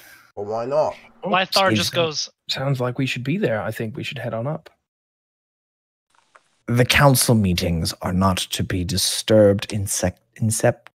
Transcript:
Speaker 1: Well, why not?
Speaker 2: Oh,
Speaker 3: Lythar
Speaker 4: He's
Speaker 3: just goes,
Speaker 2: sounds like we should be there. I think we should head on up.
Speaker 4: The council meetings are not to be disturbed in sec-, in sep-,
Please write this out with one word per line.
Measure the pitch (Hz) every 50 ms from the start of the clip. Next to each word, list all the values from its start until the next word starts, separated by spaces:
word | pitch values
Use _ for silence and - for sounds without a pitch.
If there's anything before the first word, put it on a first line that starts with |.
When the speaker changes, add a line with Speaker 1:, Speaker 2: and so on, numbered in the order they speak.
| - - - - - _ _
Speaker 1:
Well, | 104 104
why | 104 110 113 120
not? | 127 143 156 143 101 - - - - _ _
Speaker 2:
Oh, | - 180
Speaker 3:
Lythar | 180 185 190 185 - 196 196 190
Speaker 4:
He's | - 208
Speaker 3:
just | 170 - -
goes, | 175 170 160 151 - - - _ _ _ -
Speaker 2:
sounds | - 156 135 139 139 127
like | 123 123 123 -
we | 135
should | 127 - 123 120
be | 135 160 208
there. | 214 131 113 107
I | - 104
think | 110 - 117 110 110
we | -
should | - - - 123
head | 113 120 117
on | 113 117
up. | 143 160 165 - - - _ _ _ _ _ _ _ _ _ _ _ _ _ _ _ _ _ _ _ _ _ _ _ _ _ _ _ _ _ _ _ _ - _ _ _ _ _
Speaker 4:
The | - 120 120 123
council | - - - 147 143 135 127 - - 120
meetings | 110 101 92 87 - 95 87 82 82 80 90 - -
are | - 104
not | 90 90 95 95 92 -
to | - - - - -
be | - - 92 90
disturbed | 87 - 90 - - - - - - 110 107 104 101 101 98 - -
in | - 104 98
sec-, | 98 - - - 92 - _ _ _ _
in | - 120 110
sep-, | 110 - - 120 117 - _ - _